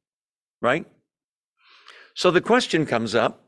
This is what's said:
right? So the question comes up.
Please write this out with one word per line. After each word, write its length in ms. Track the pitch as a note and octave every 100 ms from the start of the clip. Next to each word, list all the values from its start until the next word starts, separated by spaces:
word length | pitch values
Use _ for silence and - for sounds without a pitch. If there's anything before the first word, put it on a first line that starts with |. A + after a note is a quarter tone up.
| _ _ _ _ _ _
right? 280 | A#2 D3 - _ _ _ _ _ _ _ _ - - - - -
So 160 | F3+
the 100 | F3
question 460 | - A#3+ - E3+ D3
comes 260 | A#2 A2+
up. 340 | A2+ A#2+ -